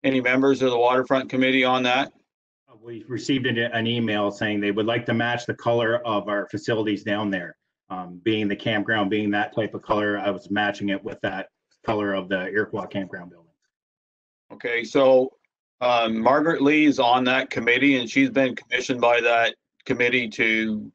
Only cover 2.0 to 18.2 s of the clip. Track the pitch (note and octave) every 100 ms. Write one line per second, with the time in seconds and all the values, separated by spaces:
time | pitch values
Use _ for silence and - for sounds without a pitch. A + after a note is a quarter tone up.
2 | C#3+ _ _ _ _ _ _ A2 A#2 A#2
3 | G#2+ A#2+ - C3+ A#2+ A#2 A#2 A#2 A2+ A#2+
4 | A#2 G#2 G2+ G2+ G#2+ G#2 G2+ G2+ A2 A#2+
5 | C3 A#2 A#2 A#2+ - - A#2+ A#2 A2+ A#2+
6 | A#2 G#2 G2 G2+ - G#2 - A2+ G#2+ G2
7 | - G#2 G#2+ F#2+ E2+ - _ _ _ F#2
8 | F2+ F2+ A2+ G#2+ G#2 G2+ A#2+ G#2+ G2+ A2+
9 | G2 G#2+ G#2 G#2 G#2+ - G#2 A2 - G#2+
10 | G#2 G2+ G2 F#2 F2 G2+ G#2 G2+ G2+ F#2+
11 | - - G2+ F#2+ - _ _ _ - G#2+
12 | G2+ G2 F#2 F#2+ F#2 G2+ G2+ G#2 F#2+ G#2
13 | F#2 F#2 F2+ - _ _ _ _ _ _
14 | _ _ _ _ _ G#2+ A#2+ A#2 A2+ C#3+
15 | C3+ C3 C3 _ _ _ _ _ B2 A#2+
16 | A2+ A2 A#2 C#3+ D#3 D3+ C#3 D3+ D3+ C3
17 | B2 B2 B2+ C3 A2+ - A2+ A#2+ C#3+ C3
18 | A#2 C3+